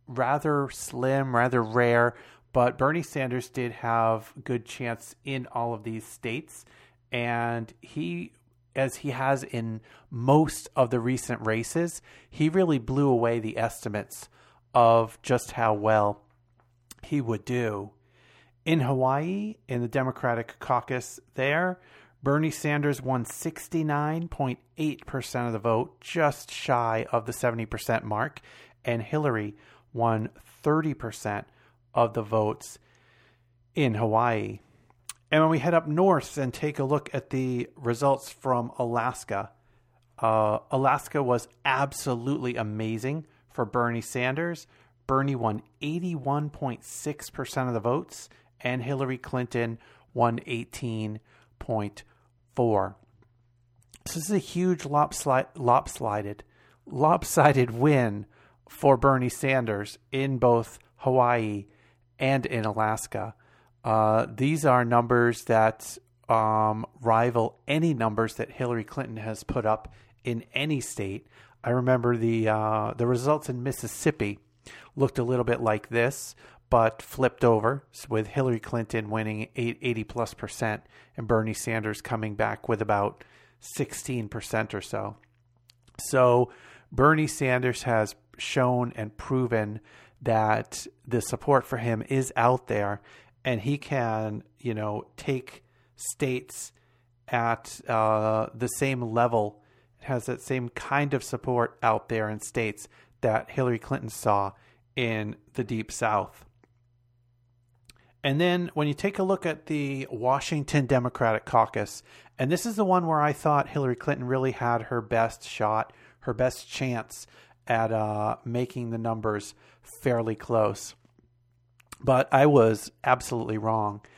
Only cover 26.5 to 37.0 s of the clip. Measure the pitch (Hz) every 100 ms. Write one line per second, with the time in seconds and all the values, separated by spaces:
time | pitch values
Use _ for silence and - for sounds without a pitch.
26.5 | - - 120 117 113 - 117 107 - 123
27.5 | 113 110 113 - 113 104 104 143 - -
28.5 | - - _ - 117 107 151 147 110 104
29.5 | 104 - _ _ 120 117 110 110 - -
30.5 | _ 143 156 156 - 110 - 107 104 -
31.5 | _ _ _ _ 117 113 113 107 110 107
32.5 | - - - _ _ _ _ _ _ _
33.5 | _ _ 165 131 107 113 113 120 110 104
34.5 | 104 _ _ _ _ - - - 156 160
35.5 | 160 165 165 156 156 190 156 - 147 127
36.5 | - 151 147 135 147